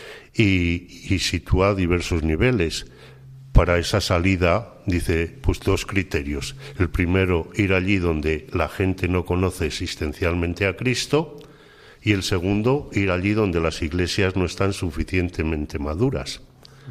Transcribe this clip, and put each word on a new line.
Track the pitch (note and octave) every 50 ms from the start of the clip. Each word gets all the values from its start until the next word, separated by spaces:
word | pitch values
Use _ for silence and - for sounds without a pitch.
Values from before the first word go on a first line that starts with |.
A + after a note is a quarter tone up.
| - - - - - - -
y, | - A2+ G2 F#2+ F2+ F2 E2+ F2 F2 - - - - - - G2
y | F2+
sitúa | - - - E2 - - - F#2 F#2+ G2+ G#2
diversos | F#2+ F2+ E2+ F2+ F2 - - F2+ E2
niveles. | D2+ D#2+ D#2 E2 A2 B2+ B2+ G2+ E2+ D#2 - - - - - - - - - - - - - - - -
Para | - - F2 F2 F2 F2
esa | E2 - - G2+
salida, | - - G2 F2 F2 F#2+ F#2+ E2+ F2+ E2+ F2 G#2+ G#2+ - - - -
dice, | F#2+ F2+ E2 - - E2+ E2 E2 E2 - -
pues | - G2 E2 -
dos | - G2 F#2+ - -
criterios. | - G2 G2 F2 - - D#2 C#2+ C#2+ D2 C#2 C2+ - - - - - - -
El | F2 E2
primero, | - - F2+ E2+ F#2 F#2+ F#2 F2+ F2+ D#2+ - - -
ir | - G2+ F#2 F#2+
allí | F#2 F#2 G2 G#2 F#2+
donde | F2 F2 D#2+ D#2 D2+ D#2+ D#2+ D2 - -
la | - F2+ D#2 D2
gente | - - F#2+ F#2 F#2 - - F2
no | F#2 F2+ E2+
conoce | - F2 F2+ F#2+ F2+ - - E2+
existencialmente | D2+ - - F#2 - - - D#2+ D2+ D2 - F#2 E2+ E2+ F2 F2 F2 E2+ - G2+
a | F#2+ F2+
Cristo, | - - B2+ A#2+ - - - - D3+ E3 - - - - - - - - - - - - - - -
y | - G#2
el | G#2 F#2+
segundo, | F#2 - G2+ F2 E2+ G2 G2+ G#2 G#2+ B2+ C3+ D3 - -
ir | - G#2 G2 F#2
allí | F2+ F2+ F#2 G2+
donde | G#2 A2 G#2+ F#2+ E2+ E2+
las | E2 D#2+ - -
iglesias | E2 D2+ E2+ F2+ F2+ E2+ - - G2 F#2+ F#2
no | G2 F2+
están | E2+ - - G2 G2
suficientemente | G2 - F#2+ E2+ - E2 D#2 - F#2 F#2 F2+ F2 - - D#2+ D#2+ D#2+ D2+ D2 - - D2+
maduras. | C#2+ D2 D#2 F2 B2 C#3 A2+ C#2 C2+ - - - - - - - - - - - - B2